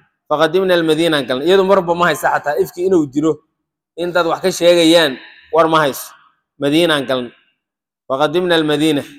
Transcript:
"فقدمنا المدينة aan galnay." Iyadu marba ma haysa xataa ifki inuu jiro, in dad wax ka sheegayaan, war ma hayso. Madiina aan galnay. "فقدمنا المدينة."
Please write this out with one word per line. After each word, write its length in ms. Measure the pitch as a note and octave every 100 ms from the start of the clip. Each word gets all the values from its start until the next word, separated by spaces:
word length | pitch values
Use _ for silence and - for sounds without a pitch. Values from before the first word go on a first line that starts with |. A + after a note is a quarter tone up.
| _ _ -
"فقدمنا 440 | D3 D#3+ F#3 F#3+
المدينة 400 | F3 D#3+ D#3 E3+ D3
aan 100 | A#2+
galnay." 180 | C3 E3
Iyadu 180 | G3
marba 280 | F#3+ G3 F3
ma 100 | E3+ F3
haysa 220 | C#3+ D#3
xataa 280 | C#3+ C#3+ D#3
ifki 200 | F#3 F3
inuu 220 | F#3 F3+ C#3+
jiro, 240 | C#3 D#3 D3 _ _ _ _ _ -
in 100 | F3
dad 140 | F3 E3
wax 140 | C3+
ka 80 | F#3
sheegayaan, 640 | F3 E3+ F3 D#3+ E3+ D3+ B2 - - _
war 140 | D#3 D#3+
ma 100 | D#3+
hayso. 260 | D3 - - - _ _ _ -
Madiina 340 | C#3+ D#3 F3
aan 100 | D3 B2
galnay. 260 | B2+ A#2+ - _ _ _ _ _ _ -
"فقدمنا 440 | C3+ D3+ E3+ F3+ E3
المدينة." 480 | D3+ D3 D#3 C#3+ -